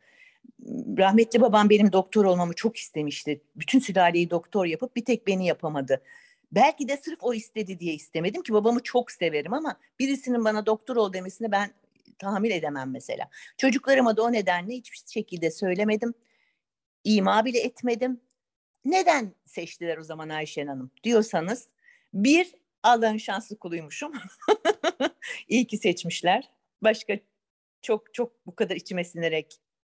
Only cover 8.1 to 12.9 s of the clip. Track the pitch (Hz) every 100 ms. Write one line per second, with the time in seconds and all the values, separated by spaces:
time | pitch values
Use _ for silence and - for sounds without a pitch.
8.1 | 165 170 311 330 214 214 240 - 247 240
9.1 | - 170 151 147 254 311 - _ - 269
10.1 | 277 254 240 220 214 214 220 - 233 208
11.1 | 190 185 - 226 202 202 - _ _ _
12.1 | - 196 202 220 180 151 143 131